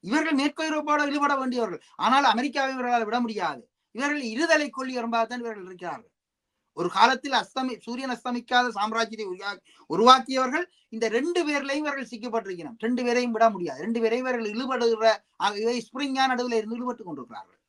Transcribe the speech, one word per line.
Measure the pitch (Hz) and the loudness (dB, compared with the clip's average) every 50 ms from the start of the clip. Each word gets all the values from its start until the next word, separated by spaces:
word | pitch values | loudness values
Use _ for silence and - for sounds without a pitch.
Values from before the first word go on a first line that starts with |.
இவர்கள் | - 175 233 311 320 330 311 | -6 0 0 0 0 2 0
மேற்கு | 262 277 294 - - 311 | 2 0 0 -2 -2 -4
ஐரோப்பாவோட | 311 311 302 302 294 294 294 294 285 | -2 -2 -2 0 0 0 2 2 0
ஈடுபட | 285 294 285 285 285 | 0 0 0 0 0
வேண்டியவர்கள். | 269 262 254 247 247 233 202 175 - _ - _ | 0 -2 -4 -2 -2 -2 -2 -4 -10 _ -18 _
ஆனால் | - - 214 247 277 285 | -2 0 4 4 6 6
அமெரிக்காவை | 254 208 226 254 285 233 277 269 269 262 | 4 4 2 0 -2 -2 -2 -2 -2 -2
இவர்களால் | 262 247 247 240 240 226 | -4 -2 0 0 0 0
விட | 208 226 247 | 0 0 -2
முடியாது. | 240 226 220 202 180 160 143 123 - _ _ _ _ _ | -2 -2 -2 -2 -4 -4 -4 -6 -14 _ _ _ _ _
இவர்கள் | _ 208 269 285 294 294 262 | _ -4 -2 -2 -2 -2 -4
இருதலை | 226 220 240 320 330 320 311 294 285 | -4 -2 -2 2 4 4 2 2 -2
கொள்ளி | 226 262 254 262 254 247 | -6 -8 -8 -6 -6 -6
எறும்பாகத்தான் | 226 233 233 233 226 226 240 247 | -4 -2 0 -2 -2 -2 -4 -10
இவர்கள் | 240 233 220 208 185 | -8 -8 -10 -10 -12
இருக்கிறார்கள். | 180 185 175 180 170 147 123 113 _ _ _ _ _ _ _ _ _ _ _ _ _ _ | -16 -14 -12 -10 -10 -10 -10 -12 _ _ _ _ _ _ _ _ _ _ _ _ _ _
ஒரு | - 170 175 | -4 -4 -2
காலத்தில் | - 190 214 240 262 254 - 277 262 | 4 6 6 6 6 2 -2 0 0
அஸ்தமி-, | 233 202 - _ 262 262 254 240 190 | 0 -2 -2 _ -6 -4 -4 -6 -8
சூரியன் | - 233 240 247 269 262 | -8 -10 -8 -6 -6 -6
அஸ்தமிக்காத | 247 240 _ 254 247 247 240 - 254 247 247 247 214 | -8 -6 _ -6 -6 -6 -4 0 2 2 2 2 -2
சாம்ராஜ்யத்தை | 196 208 220 220 226 226 208 220 214 214 | -4 -4 -2 0 -2 -2 -2 -4 -10 -8
உருவா-, | 190 180 180 196 202 202 - _ _ _ _ - _ | -8 -8 -8 -8 -10 -10 -10 _ _ _ _ -10 _
உருவாக்கியவர்கள் | 147 185 220 247 254 262 247 262 262 262 262 247 262 330 359 - _ _ _ _ | 0 6 10 10 10 10 8 0 0 0 0 0 0 -2 -4 -4 _ _ _ _
இந்த | - 226 226 220 | -6 -2 -2 0
ரெண்டு | 208 247 269 339 349 349 330 294 | 0 0 0 2 0 0 0 0
பேர்லயும் | 294 285 262 277 277 | -2 -2 -2 -2 -4
இவர்கள் | 294 302 294 277 277 262 - | -2 -2 -4 -4 -6 -8 -10
சிக்கப்பட்டிருக்கிறார். | 247 220 208 247 214 233 214 196 185 170 165 143 113 - | -12 -10 -8 -4 -4 -4 -4 -4 -10 -10 -10 -14 -12 -6
ரெண்டு | - 226 247 247 254 | -2 -2 0 0 0
பேரையும் | 240 240 247 247 240 | 0 2 0 0 0
விட | 226 220 226 226 | 4 6 6 6
முடியாது. | 208 185 175 160 - - | 6 2 -6 -6 -6 -6
ரெண்டு | - 220 233 240 | -4 -2 -2 0
பேரையும் | 226 220 226 247 254 | 2 2 0 0 -2
இவர்கள் | 254 254 240 226 208 | -2 -2 -2 -2 -4
இழுபடுகிற, | 208 226 269 254 262 240 233 233 226 214 226 220 214 - _ _ _ _ | -4 -4 -4 -2 -2 2 2 2 2 4 4 4 4 2 _ _ _ _
ஆ, | - 202 | -2 -2
இவை | 208 202 220 226 247 247 | -2 0 -2 0 0 -2
ஸ்பிரிங்கா | 226 - _ 262 285 277 262 262 262 262 | -4 -6 _ -6 -4 -4 0 2 2 2
நடுவுல | 254 240 247 247 233 | 2 0 -2 0 0
இருந்து | 220 220 214 233 | -2 -2 -2 -8
இழுபட்டு | 233 254 247 247 240 214 | -6 -6 -6 -6 -8 -10
கொண்டிருக்கிறார்கள். | 180 156 135 123 113 113 101 95 _ _ _ _ | -12 -12 -12 -12 -14 -16 -18 -18 _ _ _ _